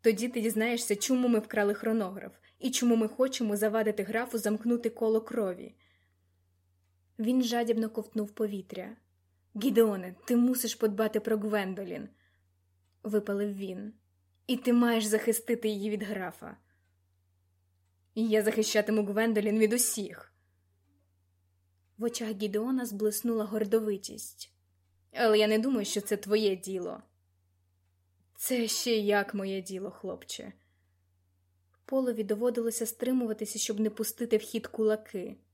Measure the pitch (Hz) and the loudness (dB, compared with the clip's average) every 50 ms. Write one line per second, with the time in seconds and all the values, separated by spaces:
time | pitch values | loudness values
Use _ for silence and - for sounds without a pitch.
0 | - 226 214 190 226 247 - 240 214 226 208 214 220 240 240 233 - - 208 202 | 4 4 2 4 0 -4 -2 0 -2 0 0 0 0 0 0 -2 -2 -2 -2 -2
1 | - - 262 254 254 247 233 214 214 - - 220 208 202 208 208 - 226 220 226 | 0 0 2 2 4 2 2 2 0 0 -2 0 0 0 0 0 -2 -2 0 0
2 | 208 185 196 196 - 190 - _ _ _ _ _ - 262 254 - 247 240 233 220 | -2 -2 -6 -10 -14 -16 -18 _ _ _ _ _ -6 -2 -2 2 4 4 4 4
3 | 220 214 - - 254 262 262 - 247 214 208 202 214 220 208 220 214 214 208 214 | 4 0 2 2 0 0 2 -2 -2 0 0 2 2 2 2 2 0 0 0 -2
4 | 196 185 220 226 247 254 247 226 202 208 214 214 - 233 240 233 240 226 220 - | -4 -2 -2 -4 -4 -2 -4 -2 0 0 -2 0 0 0 0 0 0 -4 -2 0
5 | 233 220 220 226 220 - 165 170 190 190 180 - - - - _ _ _ _ _ | 0 2 2 2 0 0 -2 -2 -2 -2 -4 -6 -12 -16 -18 _ _ _ _ _
6 | _ _ _ _ _ _ _ _ _ _ _ _ _ _ _ _ _ _ _ _ | _ _ _ _ _ _ _ _ _ _ _ _ _ _ _ _ _ _ _ _
7 | _ _ _ - 220 226 247 262 247 226 233 240 240 233 233 226 226 220 220 226 | _ _ _ -4 0 2 2 2 2 2 2 0 2 2 2 0 0 -2 -4 -6
8 | 214 - _ 220 208 202 - - 220 208 202 196 185 _ - 190 180 202 226 _ | -8 -4 _ -4 -4 -4 -2 -4 -2 -2 -2 -6 -8 _ -12 -12 -10 -12 -14 _
9 | _ _ _ _ _ _ _ _ _ _ _ 208 208 269 202 220 226 214 202 190 | _ _ _ _ _ _ _ _ _ _ _ -2 0 4 6 6 6 6 4 -2
10 | 180 185 185 - - - 247 240 240 254 254 247 - 220 - - - 214 202 196 | -6 -10 -14 -16 -4 0 4 4 6 4 4 2 -2 -4 -2 0 0 0 2 2
11 | 220 214 214 220 208 - 220 214 202 214 208 208 196 190 185 180 196 175 175 151 | 0 2 0 0 0 0 0 0 0 0 0 0 0 -2 -6 -8 -8 -8 -8 -10
12 | - - _ _ _ _ _ _ _ _ _ _ _ _ _ _ _ _ _ _ | -10 -12 _ _ _ _ _ _ _ _ _ _ _ _ _ _ _ _ _ _
13 | _ 220 208 208 202 208 202 202 208 208 202 196 196 190 185 190 202 214 - _ | _ -2 -2 0 0 0 -2 -2 -2 -4 -4 -6 -8 -8 -8 -10 -10 -14 -16 _
14 | _ _ _ _ _ _ _ _ _ - 254 - - 254 240 240 240 233 233 226 | _ _ _ _ _ _ _ _ _ -2 -2 0 2 4 4 6 6 4 4 2
15 | 214 214 214 214 - 233 220 226 - - 240 233 233 214 214 202 196 214 208 202 | 2 2 0 2 2 2 0 0 0 -2 -2 0 0 -2 -2 -2 -2 -4 -4 -4
16 | 214 196 208 190 185 180 - - - - - - _ _ _ _ _ _ _ _ | -4 -6 -6 -6 -6 -8 -10 -12 -16 -16 -16 -18 _ _ _ _ _ _ _ _
17 | _ _ _ _ _ _ _ _ _ _ _ _ _ _ _ _ _ _ _ _ | _ _ _ _ _ _ _ _ _ _ _ _ _ _ _ _ _ _ _ _
18 | _ _ _ 214 226 226 214 214 202 214 220 226 220 214 - 214 208 - 220 220 | _ _ _ -2 0 4 4 4 4 4 2 2 0 2 2 2 2 4 2 2
19 | 208 196 202 214 226 233 220 214 202 214 208 220 220 208 226 247 - - - - | 2 2 0 2 2 2 2 2 2 2 4 4 4 4 4 2 0 0 0 -4
20 | 202 - - - - - _ _ _ _ _ _ _ _ _ _ _ _ _ _ | -6 -8 -10 -14 -20 -20 _ _ _ _ _ _ _ _ _ _ _ _ _ _
21 | _ _ _ _ _ _ _ _ _ _ _ _ _ _ _ _ _ _ _ - | _ _ _ _ _ _ _ _ _ _ _ _ _ _ _ _ _ _ _ -6
22 | 220 233 240 - 233 214 220 196 214 208 196 214 220 254 262 254 247 240 202 196 | -4 -4 -4 -4 -6 -6 -4 -4 -4 -2 -2 -2 0 0 0 -2 -2 -4 -4 0
23 | 214 214 208 - - 233 233 220 208 202 214 214 214 202 220 226 220 214 202 196 | 0 0 0 0 -2 0 0 0 -2 -2 -2 -2 0 2 2 2 2 2 -2 -4
24 | - - - 214 - - - - - - _ _ _ _ _ _ _ _ _ _ | -6 -12 -14 -12 -14 -16 -14 -16 -20 -20 _ _ _ _ _ _ _ _ _ _
25 | _ _ - - 247 226 214 214 214 214 214 220 220 269 269 226 202 - - 208 | _ _ -2 2 4 6 6 6 6 6 4 4 2 2 2 0 0 0 -4 -4
26 | 202 - 214 202 - 202 208 220 220 202 190 185 - 190 190 185 175 175 - - | -2 -2 -4 -4 0 2 2 4 4 2 0 0 -4 -6 -6 -4 -4 -6 -8 -10
27 | - _ _ _ _ _ _ _ _ _ _ _ _ _ _ _ _ _ _ _ | -16 _ _ _ _ _ _ _ _ _ _ _ _ _ _ _ _ _ _ _
28 | _ _ _ _ _ _ _ - - - 254 240 233 214 - - - 240 233 220 | _ _ _ _ _ _ _ -10 -4 -2 0 0 0 0 -2 -2 0 2 2 2
29 | 208 202 208 202 196 202 - 202 190 190 190 196 185 185 190 185 196 208 - - | 4 4 2 2 2 0 -4 -6 -4 -4 -4 -6 -6 -8 -10 -8 -10 -10 -12 -12
30 | - 190 180 180 - - - - - 202 - _ _ _ _ _ _ _ _ _ | -10 -10 -10 -10 -12 -14 -12 -12 -12 -16 -18 _ _ _ _ _ _ _ _ _
31 | _ _ _ _ _ _ _ _ _ _ _ _ _ _ _ _ _ - 269 269 | _ _ _ _ _ _ _ _ _ _ _ _ _ _ _ _ _ -2 -2 0
32 | 262 247 233 220 214 196 214 202 233 247 233 240 226 233 220 - 233 220 - _ | 0 0 -2 -2 -2 -2 -2 0 0 0 0 0 -2 -2 -2 -2 -4 -4 -4 _
33 | - 247 262 254 247 220 214 220 214 208 - 208 - - 214 202 220 214 214 - | -2 0 0 0 0 0 -2 -4 -6 -8 -4 -6 -4 -4 0 0 0 0 0 -2
34 | 214 - - - 240 233 226 214 214 - - 226 226 - - - 214 214 214 214 | -6 -6 -4 -6 0 2 2 2 2 0 -6 -6 -6 -6 -4 0 2 2 2 0
35 | 214 - - 196 180 - 202 - _ _ | -2 -10 -10 -10 -8 -8 -12 -16 _ _